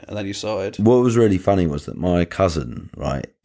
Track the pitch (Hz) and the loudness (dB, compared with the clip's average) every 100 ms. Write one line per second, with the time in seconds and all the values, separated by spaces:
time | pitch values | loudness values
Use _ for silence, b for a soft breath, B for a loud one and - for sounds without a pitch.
0 | - 104 98 101 107 104 98 - 107 123 | -10 -10 -8 -8 -6 -4 -6 2 4 6
1 | 123 117 110 92 101 98 85 73 - - | 4 4 4 2 2 2 2 -2 -8 -4
2 | 90 87 85 - 95 80 60 71 - - | 0 0 0 0 0 0 -6 -10 -14 -8
3 | - 69 - _ | -6 -6 -8 _